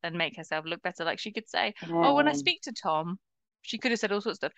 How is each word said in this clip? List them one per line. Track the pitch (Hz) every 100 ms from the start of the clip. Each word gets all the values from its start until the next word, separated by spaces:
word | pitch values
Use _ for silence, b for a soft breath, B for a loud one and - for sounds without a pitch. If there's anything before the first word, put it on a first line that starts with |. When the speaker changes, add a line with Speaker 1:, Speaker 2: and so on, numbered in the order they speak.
Speaker 1:
and | 170 170
make | 160 -
herself | 160 156 160
look | 170
better. | 185 - 165
Like, | 214
she | 220
could | 220 -
say, | 180 - -
"Oh, | 165 165 254 285
when | 294
I |
Speaker 2:
Yeah. | 285
Speaker 1:
speak | 277 339
to | -
Tom," | 220 185 156 170 185 _ _ _ _
she | - 226
could | 233
have | 226
said | 208
all | 202
sorts | 214 -
of |
stuff, | -